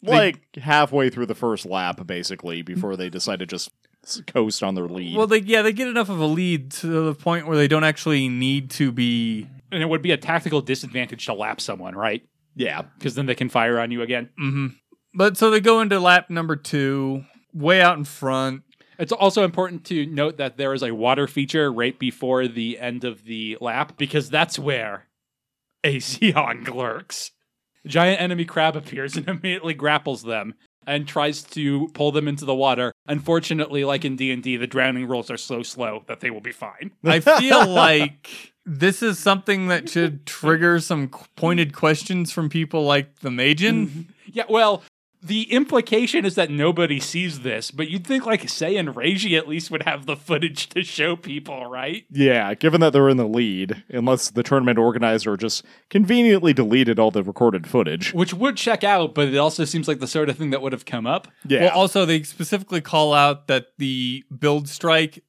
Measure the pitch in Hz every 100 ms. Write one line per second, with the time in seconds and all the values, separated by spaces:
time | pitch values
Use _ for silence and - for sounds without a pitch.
0 | 196 247 202 151 _ - 135 151 147 139
1 | 131 120 117 113 120 107 92 95 90 90
2 | 92 90 87 95 87 85 82 90 98 95
3 | 90 87 101 98 90 92 - _ _ _
4 | - - - - 110 104 98 95 87 90
5 | 90 190 214 220 202 226 214 214 254 240
6 | 202 185 156 160 180 165 135 - 170 160
7 | 160 147 - 170 151 156 143 156 156 151
8 | - 147 131 123 127 139 131 - 139 120
9 | 120 120 117 110 107 - _ 190 160 160
10 | 170 147 - 165 165 151 123 131 131 123
11 | 123 117 - 104 107 110 - 95 90 92
12 | 110 113 _ _ _ - 98 76 - _
13 | 147 123 135 120 127 120 117 120 117 120
14 | 117 123 120 - 139 139 135 - _ _
15 | _ 180 196 190 220 214 208 226 220 196
16 | 180 180 170 170 165 151 - 147 135 139
17 | 135 135 135 _ _ 160 147 185 175 165
18 | 147 - 135 131 135 135 _ _ _ _
19 | 160 226 196 190 190 170 185 175 - 175
20 | 147 151 151 156 139 123 139 135 127 117
21 | 117 135 143 - 139 160 147 117 120 131
22 | 123 - 131 131 127 117 113 110 123 123
23 | 123 107 107 113 110 110 120 117 147 -
24 | 143 151 143 151 165 - 143 131 110 101
25 | _ _ _ _ _ _ _ _ 151 139
26 | - - 220 151 135 117 120 123 123 113
27 | - - - _ _ _ _ _ 156 151
28 | 175 190 180 175 170 - 160 156 147 -
29 | 135 160 151 185 185 180 160 147 143 151
30 | 147 123 113 113 104 - _ _ - 143
31 | 147 - 147 147 - - 147 139 156 -
32 | 147 160 147 143 143 131 135 123 123 -
33 | - 147 147 170 165 160 151 143 139 139
34 | 139 131 135 127 123 123 120 127 131 127
35 | 127 127 113 120 - 123 117 - 120 107
36 | _ 117 123 110 110 120 110 95 175 _
37 | 156 165 165 302 254 262 202 180 165 156
38 | 147 147 - - - _ - 143 175 185
39 | 226 180 - 196 196 196 185 175 - 170
40 | 165 143 - - 151 160 170 170 160 160
41 | 135 - - - 165 175 160 143 156 156
42 | - 185 165 - 156 165 156 165 147 143
43 | 143 _ 139 123 131 151 202 226 196 147
44 | 170 _ - 220 220 220 220 190 - _
45 | _ _ 170 214 220 247 294 262 233 220
46 | 240 339 196 185 170 147 151 170 170 143
47 | 135 170 180 147 127 110 - 135 156 185
48 | 175 269 247 220 - - 160 202 165 120
49 | 131 190 208 160 160 156 165 160 160 143
50 | 135 147 - 156 160 143 - - 185 -
51 | 165 170 151 143 143 139 123 127 135 190
52 | _ 139 135 123 101 104 160 160 160 135
53 | 139 131 113 113 117 95 92 - - 123
54 | 120 127 - 123 120 139 123 117 117 117
55 | 113 113 110 101 110 - - - _ 196
56 | 196 240 240 196 170 139 110 123 120 110
57 | 110 104 95 98 120 95 82 127 87 82
58 | 92 170 180 175 254 208 - 220 202 202
59 | 160 151 143 135 151 156 151 165 156 143
60 | 131 156 151 131 156 135 135 131 - 123
61 | 113 170 - _ - 127 175 180 190 202
62 | 180 165 147 - 160 208 196 175 151 160
63 | 151 147 143 143 - 135 127 _ 139 131
64 | 123 127 - 131 147 147 147 - 170 160
65 | 156 -